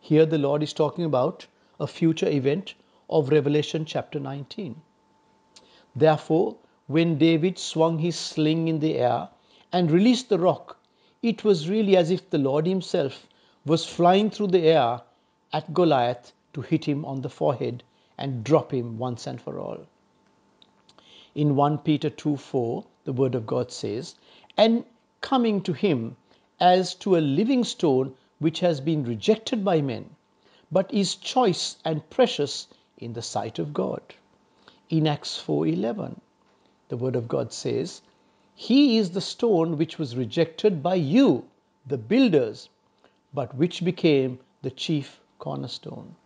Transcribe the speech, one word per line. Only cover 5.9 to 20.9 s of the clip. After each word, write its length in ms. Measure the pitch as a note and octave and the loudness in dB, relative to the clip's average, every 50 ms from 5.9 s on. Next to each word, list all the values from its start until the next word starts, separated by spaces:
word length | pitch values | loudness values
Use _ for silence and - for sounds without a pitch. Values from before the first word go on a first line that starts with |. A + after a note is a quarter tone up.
| _ | _
Therefore, 600 | B2 D3 D#3 D#3 D3+ - - D#3 E3 G#3 A3+ A3 - _ _ _ _ _ - | 4 4 4 4 4 0 0 0 2 2 0 -4 -10 _ _ _ _ _ -2
when 300 | C3+ D#3+ E3+ E3+ E3 C#3 | 0 2 2 2 2 4
David 420 | D3+ E3 E3 D#3 D3+ F#3+ F3+ - | 4 4 4 4 2 -2 -2 -4
swung 400 | - - - D#3+ D#3+ E3 E3 D#3+ | -10 -6 0 2 2 2 2 0
his 160 | D#3 F3 D#3+ | -2 -2 -4
sling 520 | - - - - - D#3 D3+ D#3+ E3 E3 E3 | -4 -10 -8 -4 0 0 0 2 0 0 -2
in 120 | D#3+ D#3 | -2 0
the 160 | D3 D#3+ - - | 0 0 0 2
air 320 | A#2+ B2 A#2+ A#2 - - _ _ _ _ _ _ _ _ | 0 0 0 0 -4 -8 _ _ _ _ _ _ _ _
and 200 | - F3+ F3+ D#3+ | -2 0 2 4
released 380 | D3+ F3 G3+ B3 B3+ A#3 - _ | 4 4 6 4 4 2 0 _
the 100 | G#3+ E3+ | 0 2
rock, 380 | E3+ F#3 D3+ - - - - _ _ _ _ _ _ _ _ _ | 2 2 0 0 -6 -20 -20 _ _ _ _ _ _ _ _ _
it 220 | - A#3 A3 - - | -2 -2 -2 0 2
was 260 | G#3+ G3+ E3 D3 E3 | 2 2 2 2 -2
really 280 | G3+ A3 A3 G3 F#3+ F#3 | 0 0 2 4 4 4
as 140 | F3 D#3 | 4 2
if 180 | F#3 E3+ - _ | 0 -2 -2 _
the 80 | - D#3+ | -2 0
Lord 280 | C#3 C3+ C3+ D3+ D#3+ | 0 2 2 0 0
himself 600 | F3 F#3+ F#3+ E3+ - - F3+ D3 C3+ - - - _ _ _ _ _ _ _ _ | 0 -2 -2 -4 -2 -2 -2 -2 -2 -6 -10 -20 _ _ _ _ _ _ _ _
was 200 | C#3 D#3+ D#3+ - | 0 0 0 0
flying 440 | - - - E3+ F3 F#3 G3 G#3+ G#3+ | -6 -2 2 4 6 6 6 4 2
through 180 | - - G#3 G3 | -2 -2 -2 2
the 180 | F3+ F#3 E3 D#3 | 2 4 4 6
air 340 | E3 D#3 C3 A#2 B2 A#2+ - _ _ _ _ _ _ _ _ _ | 4 6 4 2 0 -4 -10 _ _ _ _ _ _ _ _ _
at 220 | - D#3 D#3 - D3+ | -6 -6 -6 -4 0
Goliath 580 | D#3 F3+ E3 D3 C3 A#2+ A#2+ B2+ B2 _ - _ _ _ _ _ | 2 4 4 4 4 2 0 -2 -4 _ -20 _ _ _ _ _
to 80 | C#3+ | -12
hit 240 | B2+ - D#3+ D3+ - | -4 -2 -2 -2 0
him 180 | - D3 C#3 D#3+ | -2 -4 -4 -4
on 160 | C#3 C3+ C3+ | -8 -8 -8
the 80 | B2+ C3+ | -8 -10
forehead 540 | - - D#3 D3+ C#3 A#2+ C#3+ A#2+ A#2 A#2+ - _ _ _ _ _ _ - | -6 -2 0 0 0 0 -4 -6 -6 -8 -14 _ _ _ _ _ _ -8
and 260 | - C#3 C3 A#2+ A2 | -8 -6 -6 -6 0
drop 280 | A2 D#3 D#3 A#2+ - | 2 2 2 2 2
him 260 | - B2+ A#2+ A#2+ A2+ A2 | -4 -4 -4 -6 -8 -6
once 300 | B2 B2+ B2 A#2 - D3 | -6 -6 -6 -8 -10 -12
and 140 | B2+ A#2+ | -12 -10
for 180 | - - - F#2 | -12 -12 -10 -10
all. 260 | F#2+ - - - - _ _ _ _ _ _ _ _ _ _ _ _ _ _ _ _ _ _ _ _ _ | -10 -10 -10 -12 -14 _ _ _ _ _ _ _ _ _ _ _ _ _ _ _ _ _ _ _ _ _